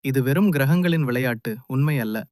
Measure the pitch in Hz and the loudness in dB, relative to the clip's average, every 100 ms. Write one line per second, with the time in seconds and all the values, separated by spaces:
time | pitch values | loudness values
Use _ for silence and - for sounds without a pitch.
0 | - 131 131 143 202 147 135 175 175 165 | 0 0 2 2 2 2 2 2 2 0
1 | 131 123 127 117 120 113 - 131 151 143 | 0 0 -2 -4 -6 -10 -6 -2 0 0
2 | 110 110 - | -4 -6 -10